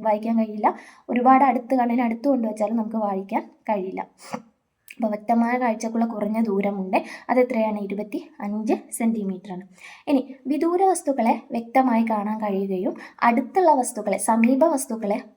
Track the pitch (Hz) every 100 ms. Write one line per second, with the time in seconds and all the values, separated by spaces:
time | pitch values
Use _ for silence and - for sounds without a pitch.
0 | 220 214 226 226 220 208 208 - - -
1 | - 233 247 262 277 240 - 269 240 233
2 | 240 226 285 254 220 214 208 226 208 220
3 | 208 190 190 226 - _ - 208 190 180
4 | - _ - - - _ _ _ - -
5 | 226 208 214 233 233 247 247 220 226 226
6 | 226 214 208 220 226 196 202 202 185 -
7 | - - - 247 247 240 220 208 196 196
8 | 208 311 - - 208 214 214 370 - -
9 | 226 226 190 180 196 180 190 - - -
10 | - 277 - - 262 294 339 349 381 339
11 | - 269 226 233 - 240 233 269 254 226
12 | 226 214 202 214 214 190 196 185 220 -
13 | - - 233 233 262 381 349 285 247 -
14 | 202 196 - 226 233 269 330 285 - 226
15 | 214 196 -